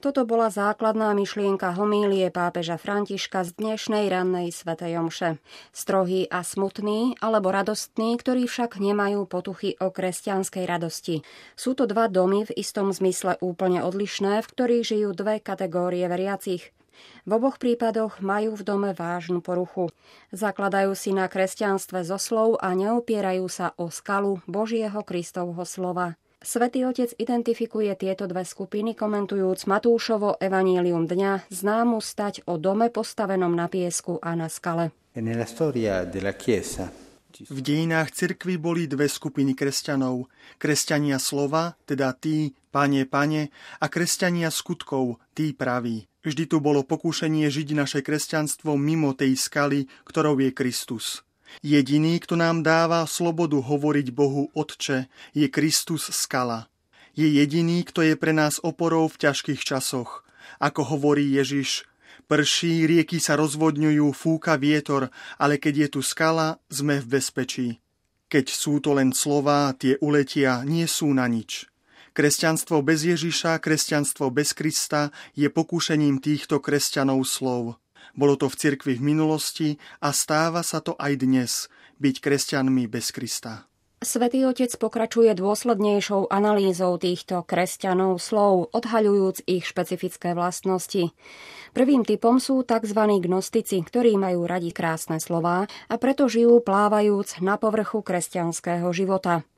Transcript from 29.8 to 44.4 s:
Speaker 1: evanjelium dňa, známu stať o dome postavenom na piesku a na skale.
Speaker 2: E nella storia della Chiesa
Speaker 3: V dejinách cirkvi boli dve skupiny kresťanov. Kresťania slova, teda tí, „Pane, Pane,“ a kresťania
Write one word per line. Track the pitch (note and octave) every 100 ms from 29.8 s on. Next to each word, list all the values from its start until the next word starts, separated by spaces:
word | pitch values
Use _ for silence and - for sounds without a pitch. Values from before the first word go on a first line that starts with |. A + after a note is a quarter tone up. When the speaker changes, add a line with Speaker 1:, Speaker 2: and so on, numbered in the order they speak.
| A#3 A#3 - A3 G#3 -
Speaker 1:
evanjelium | F#3+ F#3 F#3+ F#3 F3+ E3+ E3
dňa, | F3+ G3 F#3+ -
známu | F3+ F#3+ A3 A#3 A3+ -
stať | - G#3 G3 -
o | F3
dome | F3 G#3 A#3
postavenom | A#3 A3+ - G3+ F#3+ F3+
na | E3+ E3+
piesku | F#3+ F3+ - - E3+
a | E3+ E3
na | D#3+
skale. | - F3+ E3 E3 _ _ -
Speaker 2:
E | A2+
nella | A#2 A2+
storia | - D#3 B2 A2 F#2+ F2+
della | F#2+ G2 G2
Chiesa | - G#2 - - F2+ - - _ _
Speaker 3:
V | - G2+ C3+ C3
dejinách | D3 E3 D#3+ D#3
cirkvi | - F3+ - F3+ F3+
boli | E3 E3+ E3
dve | C3+ C#3+
skupiny | - D3+ C3 C#3 C3
kresťanov. | C#3 C3+ - C#3 C3 B2 C3 _ - -
Kresťania | D3+ C#3+ - D3+ D3 C3+
slova, | - C#3+ C#3+ D#3+ E3+ -
teda | - C3+ C3+
tí, | B2+ D#3+ D#3 D3+ - _
„Pane, | C3+ C#3+ C#3 C3
Pane,“ | C#3 D3 D#3 D3 - - -
a | D3
kresťania | - F3 - F#3 F3